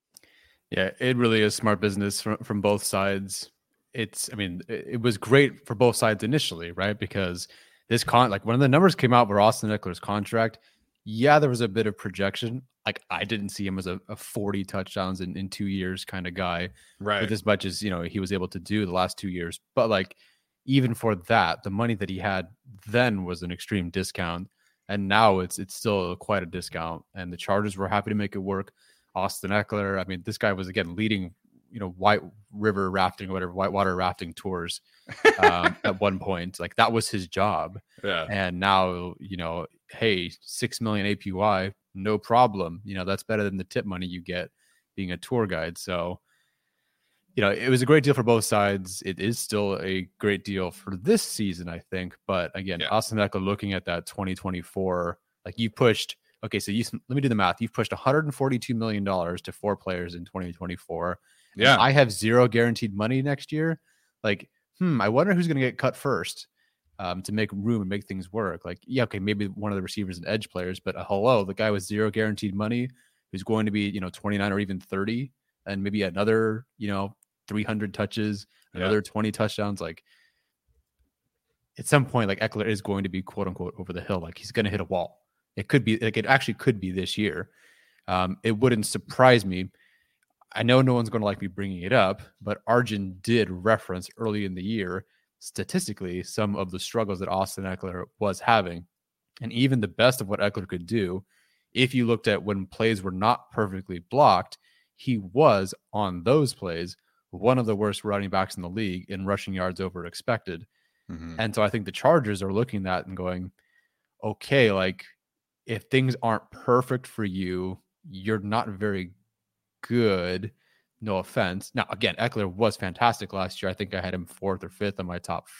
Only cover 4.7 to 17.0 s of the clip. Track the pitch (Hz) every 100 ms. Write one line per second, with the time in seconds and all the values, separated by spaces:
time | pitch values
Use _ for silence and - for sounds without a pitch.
4.7 | 110 - 120 117 101 - 135 139 104 -
5.7 | 107 123 110 113 104 110 147 - 85 85
6.7 | 87 98 104 98 101 92 90 - - -
7.7 | _ _ 117 - 120 123 101 107 117 139
8.7 | 139 185 - 127 120 117 101 107 - 107
9.7 | 107 92 87 - 104 101 117 113 - _
10.7 | _ _ _ - 110 131 151 147 123 117
11.7 | 98 107 101 104 87 98 - 117 123 131
12.7 | _ - 104 _ 85 101 110 101 - 98
13.7 | 95 92 92 - 110 - - 101 101 98
14.7 | 101 95 - 92 92 92 90 95 - 101
15.7 | 95 92 92 - 92 90 90 92 85 90
16.7 | - - _